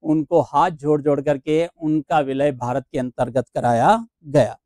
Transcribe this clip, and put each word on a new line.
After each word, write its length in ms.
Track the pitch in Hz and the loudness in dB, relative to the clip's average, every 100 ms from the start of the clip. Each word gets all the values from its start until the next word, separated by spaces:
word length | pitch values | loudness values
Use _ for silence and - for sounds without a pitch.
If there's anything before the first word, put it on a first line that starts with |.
उनको 380 | 160 156 147 170 | 0 -2 2 2
हाथ 280 | 139 143 170 | 2 2 0
जोड़ 280 | 160 143 151 | 0 -2 0
जोड़ 180 | 143 143 | 2 0
करके 440 | 139 139 143 156 170 | 0 -4 0 -2 -2
उनका 520 | _ 156 156 139 160 | _ -2 -2 0 -2
विलय 300 | 135 135 143 | 0 0 -2
भारत 320 | 131 120 127 131 | -2 -4 -4 -6
के 140 | 147 | -6
अंतर्गत 460 | 127 - 127 123 120 | -6 -4 -2 -2 -4
कराया 480 | - 131 117 139 220 226 _ 156 | -4 0 2 4 2 -2 _ -2
गया। 320 | 143 110 - | 0 0 -2